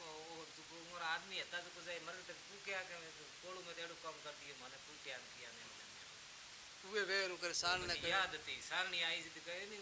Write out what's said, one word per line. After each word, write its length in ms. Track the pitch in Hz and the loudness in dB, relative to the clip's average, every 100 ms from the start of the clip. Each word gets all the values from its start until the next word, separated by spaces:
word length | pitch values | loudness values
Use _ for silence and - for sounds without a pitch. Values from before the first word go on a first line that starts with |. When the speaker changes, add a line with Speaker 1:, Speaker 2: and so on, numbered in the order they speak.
Speaker 1:
ઓ, 100 | 160 156 160 | -6 -6 -4
ઓ, 180 | 160 156 156 156 | -4 -6 -6 -8
ઓ, 60 | 165 | -8
ઉમર 260 | 165 175 | -6 0
આદમી 380 | 165 170 185 185 | 4 4 2 0
હતા 200 | 139 175 | 0 0
તો 100 | 175 | -2
કોઈ 280 | 175 165 170 | -6 -2 -2
મરે 240 | 156 180 | -2 -4
તો 100 | 180 | -4
કુ 220 | 170 - 202 | -6 -8 -8
ક્યાં 240 | 196 190 180 | -2 0 0
કે 60 | 170 165 151 147 - | -4 -6 -8 -10 -8
કોળું 220 | 175 185 | -6 -4
મેં 120 | 175 165 | -4 -4
તેડું 260 | 170 170 | -4 -4
કામ 120 | 165 156 | -6 -4
કર 100 | 151 | -6
દીએ 220 | 143 143 135 | -6 -8 -8
મને 160 | 127 131 | -8 -8
કૂટ્યા 420 | - 147 143 127 | -10 -8 -6 -6
ને 60 | 120 - | -6 -8
કિયા 120 | 120 | -8
ને 100 | 117 | -8
એમ 80 | 113 | -8
તેમ. 1200 | - - - - - - - - - - - 190 | -8 -10 -10 -10 -8 -10 -8 -10 -8 -10 -8 0
Speaker 2:
ઉવે 120 | 214 | 4
વેરું 380 | 190 196 190 175 | 6 6 6 4
કરે 120 | 175 | 2
સારણને 340 | 160 175 180 175 | 6 6 6 6
Speaker 1:
મને 80 | |
Speaker 2:
કરે. 160 | 165 165 | 4 6
Speaker 1:
યાદ 240 | 190 185 | 6 6
હતી. 280 | 156 - 127 | 4 -2 -2
સારણી 400 | - 165 185 180 | 2 4 4 6
આઈ 200 | 165 170 | 4 4
હતી 180 | 160 160 | 0 -6
કે 100 | 160 | -4
એની 280 | 175 202 214 | -2 -2 -4